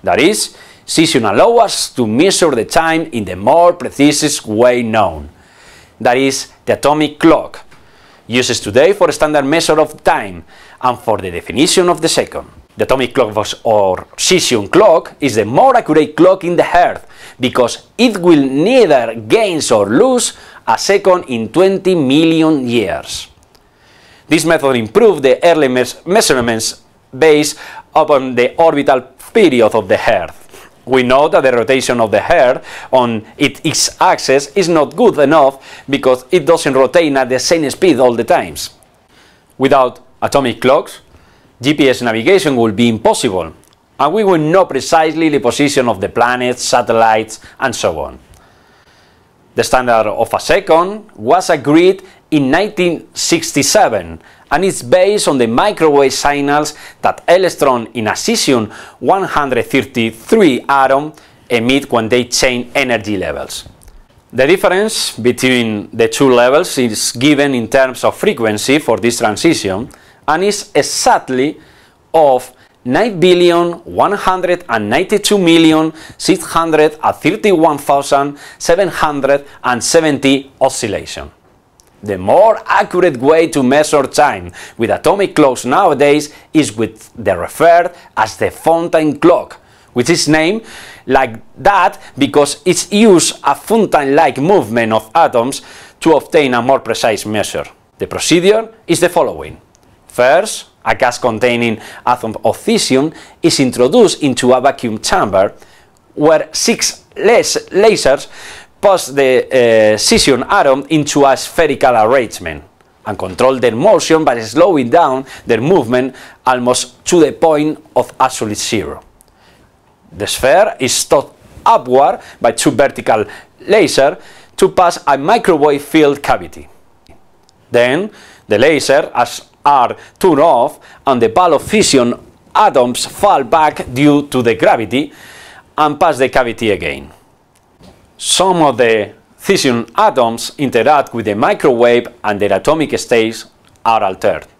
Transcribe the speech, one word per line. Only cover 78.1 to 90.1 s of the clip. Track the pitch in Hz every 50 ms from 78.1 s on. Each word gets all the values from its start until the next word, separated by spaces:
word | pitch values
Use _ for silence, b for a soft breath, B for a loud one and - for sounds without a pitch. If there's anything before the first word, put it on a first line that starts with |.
| 151 139 139 143 143 143 B B B
seven | B - - 170 175 202
hundred | 170 - - - 156 147 143 131 135 139 143 143 B B B B
and | 123 123 117 107
seventy | - - 165 160 156 143 127 - 135 139 135 135 - _ _
oscillation. | 127 135 - - - 110 95 80 78 - - 76 71 78 _ _ _ _ _ _ _ _ _ _ _ _ _ _ -
The | 104 98
more | 92 92 98 131 170 202 226 214 - -
accurate | - 160 196 214 - - 180 175 175 143
way | 117 123 139 160 165 170
to | 160 165 147 131
measure | 123 135 151 151 - - 147 131
time | 127 - - 147 139 117 98 87 87 B B B B B
with | B 117 104
atomic | 98 87 - 151 175 202 196 - -
clocks | - 151 135 123 - -
nowadays | 120 139 175 202 175 147 127 143 143 143 151 147 - B B B B _
is | 160 143 113 104
with | 110 113 101 - - - - _
the | - 110 - 92
referred | 85 85 - - - 147 170 170 175 170 175 B B B B B
as | - 107 113 -
the | - - 95
fountain | - - - 156 165 165 165 165 160 160 156 151 135 147
clock, | - 170 175 131 - - - - b b b b b b b
which | 123 120
is | 147